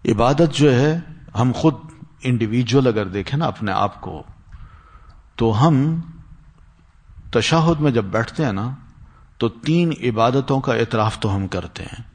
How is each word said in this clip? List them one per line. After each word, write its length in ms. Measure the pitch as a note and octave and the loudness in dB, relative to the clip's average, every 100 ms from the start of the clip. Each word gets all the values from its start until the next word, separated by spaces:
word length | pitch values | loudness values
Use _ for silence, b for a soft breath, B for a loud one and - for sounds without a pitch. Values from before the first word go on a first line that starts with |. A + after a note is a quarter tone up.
| - | 0
عبادت 420 | G#2 A#2+ C#3+ E3 | 2 2 4 2
جو 220 | - D3 | 4 4
ہے، 240 | B2 D3 E3 - - - G2+ | 4 2 0 -6 -20 -8 0
ہم 120 | B2 | 0
خود 200 | A#2 D#3+ - - - - - | 2 0 0 -16 -20 -20 -8
انڈیویجول 680 | B2+ B2 A2 A#2 A#2 C3+ C3 | -2 0 0 0 2 4 4
اگر 200 | G#2+ F#2+ | 0 -2
دیکھیں 320 | G2 F#2+ C#3+ | -4 -4 -2
نا 60 | |
اپنے 260 | D#3 G2 G#2 | -2 -4 -4
آپ 300 | G2 G2+ - | 0 -2 -4
کو، 220 | F#2+ - - - - b b b b b b b - | -14 -14 -16 -20 -20 b b b b b b b -20
تو 320 | - A2+ G#2+ D#3 | -2 0 4 4
ہم 340 | C#3 D3 E3 E3 - - - - - - _ _ _ - - - | 4 2 -2 -8 -18 -20 -20 -20 -20 -20 _ _ _ -20 -20 -4
تشہد 480 | A#2+ - E3 E3 D#3 | -2 2 2 2 2
میں 120 | D3 | 2
جب 120 | A#2 | 0
بیٹھتے 420 | G2 G#2+ A#2 - | 0 -4 -4 -4
ہیں 80 | D3 | -4
نا، 220 | G2 A2+ C3+ - - b b b _ | -2 -6 -10 -18 -20 b b b _
تو 120 | A#2 | -4
تین 440 | - D3+ E3+ E3+ D3 | -4 0 2 0 0
عبادتوں 580 | A#2+ A2 A#2 C3 C3 C3+ | -2 2 2 2 0 -2
کا 120 | C3 | 0
اعتراف 460 | A#2 A2+ A2+ G#2+ - | 0 0 0 0 0
تو 160 | G#2+ | -2
ہم 120 | G2 F#2+ | -2 -2
کرتے 360 | F#2+ E2+ - | -6 -8 -14
ہیں۔ 200 | E2+ - - | -14 -14 -16